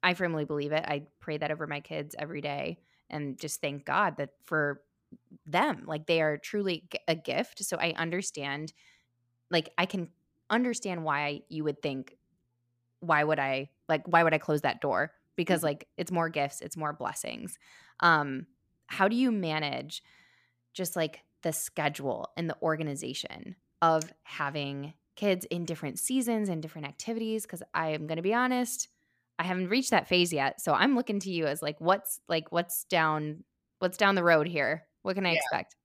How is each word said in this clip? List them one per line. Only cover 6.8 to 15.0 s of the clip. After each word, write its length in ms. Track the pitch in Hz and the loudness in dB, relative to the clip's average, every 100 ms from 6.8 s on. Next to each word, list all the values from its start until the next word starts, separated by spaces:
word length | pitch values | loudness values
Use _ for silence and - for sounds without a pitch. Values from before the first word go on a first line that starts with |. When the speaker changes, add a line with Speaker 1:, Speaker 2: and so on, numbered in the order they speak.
| - | -6
Speaker 1:
g-, 80 | - - | -8 -2
a 80 | 160 | -2
gift. 480 | - 131 247 - 196 | -2 -4 -4 -6 -6
So 120 | 180 | -2
I 120 | 170 - | -2 -2
understand, 760 | 165 175 196 - 139 143 156 _ _ _ _ _ _ _ _ | -2 -2 -4 -8 -8 -6 -8 _ _ _ _ _ _ _ _
like, 200 | 170 160 - | 0 0 -2
I 80 | 185 | -2
can 240 | 190 170 _ _ _ _ | -2 -6 _ _ _ _
understand 540 | 220 247 233 196 175 156 | 2 2 -2 -4 -4 0
why 360 | 143 147 147 - | 0 0 -4 -8
you 140 | 156 151 | -2 -2
would 160 | 143 | -2
think, 360 | 151 131 127 _ _ _ _ _ _ _ _ _ | -4 -4 -8 _ _ _ _ _ _ _ _ _
"Why 220 | 170 151 | 2 4
would 160 | 151 151 | 4 2
I, 320 | 135 135 139 _ - | 2 0 -4 _ -2
like, 180 | 165 180 | -2 4
why 160 | 170 | 6
would 100 | 165 | 6
I 60 | 156 | 4
close 220 | - 151 | 2 2
that 200 | 143 - | 2 0
door?" 320 | 143 95 | 0 0